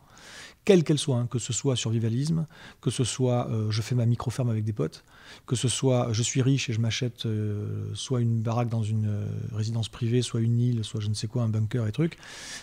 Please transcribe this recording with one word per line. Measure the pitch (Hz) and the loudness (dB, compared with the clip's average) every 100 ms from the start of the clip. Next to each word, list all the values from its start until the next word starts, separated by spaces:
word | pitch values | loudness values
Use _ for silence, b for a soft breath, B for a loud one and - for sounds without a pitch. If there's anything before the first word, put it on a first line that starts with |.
| B B B B B B - | B B B B B B 6
Quelle | 190 | 6
qu'elle | 151 147 | 6 2
soit, | - 120 | 2 0
hein, | 120 | 0
que | 120 | -2
ce | - | -4
soit | 117 139 123 | -2 0 0
survivalisme, | 113 113 113 117 151 165 156 B B B | 0 0 0 0 0 0 -2 B B B
que | 127 | -4
ce | - 120 | 0 -2
soit, | - 127 123 131 | 0 2 2 0
euh, | 110 110 | -2 0
je | 107 | 0
fais | - 123 | 0 2
ma | 117 | 2
micro-ferme | 120 - - 120 | 2 0 -2 0
avec | 110 107 | 0 -2
des | |
potes, | 104 156 - - B B B - | -2 -4 -6 -20 B B B -4
que | 120 | 0
ce | 120 | 0
soit | - 131 123 120 | 2 2 2 2
je | 110 | 0
suis | 120 135 | 0 2
riche | 127 135 - | 4 2 2
et | |
je | 110 | 0
m'achète, | 117 - 127 - 117 | 0 0 -4 -4 -4
euh, | 107 107 104 104 104 104 | -2 -2 -2 -4 -4 -6
soit | 104 - 127 | -6 -2 0
une | 117 113 | 2 2
baraque | 110 117 120 | 0 0 0
dans | 113 | 0
une, | 107 110 107 | 0 0 0
euh, | 104 104 104 107 | -2 -4 -4 -6
résidence | 107 110 113 107 | -4 -2 -2 -4
privée, | - 113 123 | -2 0 2
soit | 117 117 | 2 0
une | 113 120 | 2 4
île, | 123 117 | 2 0
soit | 104 110 | -2 -4
je | 104 | -4
ne | |
sais | 104 107 | -4 -2
quoi, | 127 | -2
un | 113 | 0
bunker | 107 107 123 110 | 0 0 0 -2
et | |
truc, | 107 165 - B B B B | 0 -2 -4 B B B B